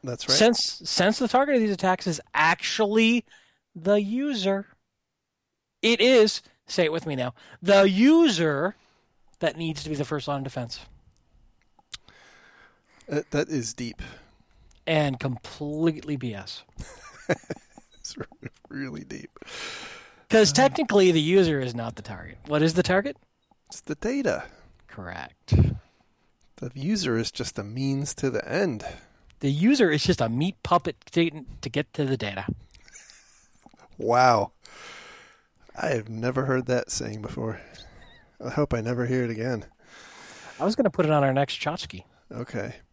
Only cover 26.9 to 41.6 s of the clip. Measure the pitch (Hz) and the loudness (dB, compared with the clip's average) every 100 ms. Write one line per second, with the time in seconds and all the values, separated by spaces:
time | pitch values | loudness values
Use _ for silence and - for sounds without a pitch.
26.9 | 214 165 113 113 - 120 - 101 117 135 | -2 0 0 -2 -6 -8 -8 -10 -6 -4
27.9 | 139 139 - 135 113 - 156 196 110 - | -2 -4 -4 -4 -4 -4 -2 -2 -2 -10
28.9 | - _ _ _ _ 139 143 202 277 190 | -14 _ _ _ _ -2 2 2 4 4
29.9 | 151 - 180 113 117 170 - - 175 170 | 2 0 0 0 0 -2 -4 0 0 0
30.9 | - - - 165 151 - - - 127 147 | -10 -4 0 0 -2 -16 -14 -6 -6 -6
31.9 | - 139 131 104 98 - - - - - | -4 -2 -2 -4 -6 -8 -10 -12 -20 -20
32.9 | - - - _ _ _ _ - _ - | -20 -20 -20 _ _ _ _ -20 _ -20
33.9 | - 107 120 127 113 98 _ - - - | -8 0 6 6 6 2 _ -20 -20 -20
34.9 | - - - - _ _ _ - - - | -20 -20 -20 -20 _ _ _ -20 -8 -4
35.9 | 131 107 110 120 127 135 131 127 123 - | -4 -4 -6 -4 -2 0 -2 0 -2 -2
36.9 | - 117 107 107 - 113 110 - - - | -6 -6 -8 -10 -8 -8 -8 -16 -20 -20
37.9 | - - - _ _ 120 143 147 120 110 | -20 -20 -20 _ _ -8 -2 -2 -2 -4
38.9 | 123 123 127 120 110 120 117 - _ _ | -4 -2 0 -2 -4 -4 -6 -8 _ _
39.9 | - - - - - - - 180 220 226 | -20 -20 -20 -20 -20 -20 -4 -2 0 0
40.9 | - 156 151 139 131 139 - | 2 2 4 4 2 0 -2